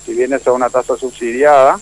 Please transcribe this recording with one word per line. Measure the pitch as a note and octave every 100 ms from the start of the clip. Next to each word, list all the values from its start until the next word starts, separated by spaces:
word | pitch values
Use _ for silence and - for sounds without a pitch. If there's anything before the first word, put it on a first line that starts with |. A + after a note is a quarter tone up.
si | -
bien | A2+ B2+
es | C3+ -
a |
una | B2 B2
tasa | B2+ - B2
subsidiada | B2+ - A#2+ B2 D3 C#3+ C3+ F#3+